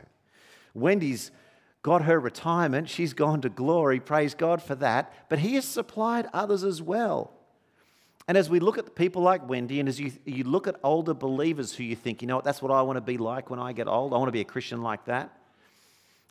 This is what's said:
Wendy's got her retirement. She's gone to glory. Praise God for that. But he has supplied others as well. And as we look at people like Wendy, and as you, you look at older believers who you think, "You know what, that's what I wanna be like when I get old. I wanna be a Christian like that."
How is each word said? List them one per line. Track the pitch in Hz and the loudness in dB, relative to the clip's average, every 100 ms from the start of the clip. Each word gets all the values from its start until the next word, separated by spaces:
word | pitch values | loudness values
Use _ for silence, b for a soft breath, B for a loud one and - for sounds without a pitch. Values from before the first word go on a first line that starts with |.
| - _ b b b b b | -18 _ b b b b b
Wendy's | 113 151 202 147 120 - b b b b b | -2 2 2 0 -4 -8 b b b b b
got | 147 170 | 2 4
her | 156 165 | 6 4
retirement. | 120 - 165 170 160 131 160 | 2 -2 0 2 2 0 -2
She's | - 165 | -2 -2
gone | 131 147 156 | 2 2 2
to | 127 | -2
glory. | 98 135 170 143 131 | -2 2 4 4 2
Praise | 127 151 147 | 2 2 2
God | - 165 170 | 0 0 0
for | - 135 | -2 -2
that. | 135 123 - B - | 2 2 -2 B -4
But | 151 | -2
he | 196 269 | 0 0
has | - | -2
supplied | 240 220 214 226 233 226 | -6 -6 -2 -2 -2 -2
others | 180 202 196 | -4 0 0
as | 196 165 | 0 -4
well. | 165 220 220 95 - - _ _ b b b b b b - | -2 -2 0 -2 -4 -12 _ _ b b b b b b 2
And | 190 | 2
as | 160 | 4
we | 175 | 4
look | 190 220 | 4 0
at | - - | -4 -2
people | 180 180 | 0 4
like | 180 185 127 | 4 2 0
Wendy, | 127 123 139 | -4 -2 -2
and | 135 | -2
as | 127 | -2
you, | 143 131 - | -6 -8 -8
you | 127 | -6
look | 127 180 196 | 0 0 0
at | - | -2
older | 139 160 165 | 0 2 0
believers | 143 135 131 165 151 113 - | -4 -2 -2 -2 -2 -6 -8
who | |
you | 120 113 | -6 -6
think, | 123 107 | -6 -6
"You | 120 | -2
know | 131 | -2
what, | 143 | -2
that's | 139 | -2
what | 135 | 2
I | 135 | 2
wanna | 131 127 | 2 0
be | 117 123 | -2 -2
like | 113 127 135 | -2 -4 -8
when | 123 | -8
I | 123 | -6
get | 120 107 | -6 -2
old. | 110 139 | 0 2
I | 120 | 2
wanna | 131 | 2
be | 117 | 0
a | 95 | -4
Christian | 127 - 117 | -6 -8 -6
like | 117 104 - | -6 -6 -4
that." | 123 - - b b b b b b b b b | -4 -6 -14 b b b b b b b b b